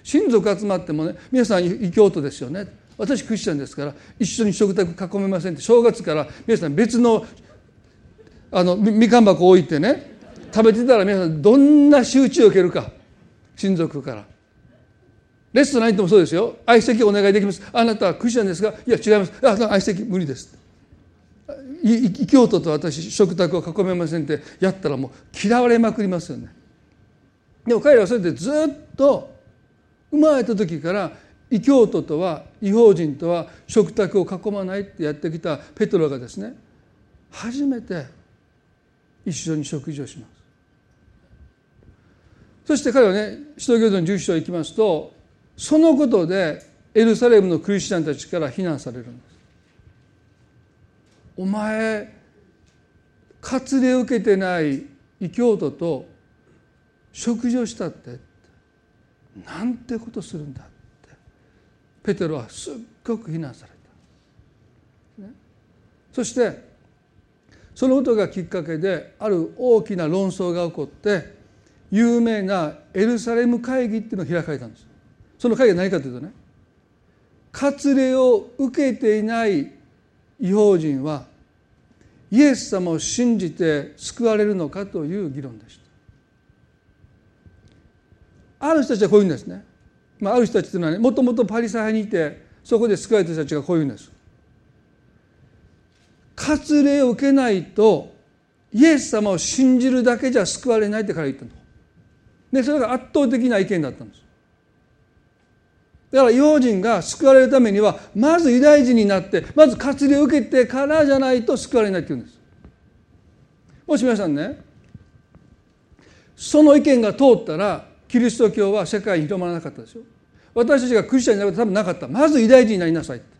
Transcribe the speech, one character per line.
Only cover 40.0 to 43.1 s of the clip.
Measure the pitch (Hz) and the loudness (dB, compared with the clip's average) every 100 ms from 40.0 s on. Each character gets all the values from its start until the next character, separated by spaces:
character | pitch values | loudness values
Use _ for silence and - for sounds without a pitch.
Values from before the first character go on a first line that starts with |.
を | 131 | -14
し | - | -18
ま | 110 | -20
す。 | _ _ _ _ _ _ _ _ _ _ _ - _ _ _ _ _ _ _ _ _ _ _ - | _ _ _ _ _ _ _ _ _ _ _ -20 _ _ _ _ _ _ _ _ _ _ _ -4
そ | 294 | -2
し | |
て | 262 | 0
彼 | 254 | 4
は | 214 | 4